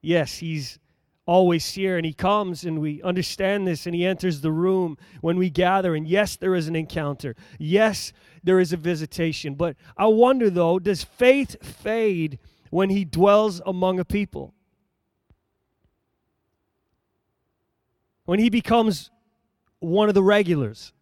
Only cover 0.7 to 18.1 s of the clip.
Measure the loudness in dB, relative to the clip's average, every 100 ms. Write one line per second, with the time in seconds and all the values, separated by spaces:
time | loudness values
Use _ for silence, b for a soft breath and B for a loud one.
0.7 | -16 _ _ _ _ 2 4 6 2 -2
1.7 | -4 -2 -2 -4 -2 0 0 -2 -6 -6
2.7 | -6 -6 -6 -4 -4 -4 -4 -2 -2 -2
3.7 | -4 -6 -2 -2 -2 -4 -2 -2 0 0
4.7 | 0 -2 -6 B -8 -2 0 0 0 2
5.7 | 2 0 -2 0 0 0 -2 -2 -2 -2
6.7 | -4 -4 -6 -6 -6 -10 -14 B B 0
7.7 | 2 2 0 -10 b b b 2 2 2
8.7 | -2 -4 -4 -6 -4 -4 -4 -10 -6 -6
9.7 | -6 b b 2 6 6 6 2 2 2
10.7 | 2 0 -4 -6 _ 4 4 2 -8 -20
11.7 | -12 -6 -2 0 0 -4 -6 b b b
12.7 | -2 0 0 -2 4 6 6 4 -2 -8
13.7 | -2 -2 -2 -2 -4 -4 -8 -14 _ _
14.7 | _ _ _ _ _ _ _ _ _ _
15.7 | _ _ _ _ _ _ _ _ _ _
16.7 | _ _ _ _ _ _ _ _ _ _
17.7 | _ _ _ _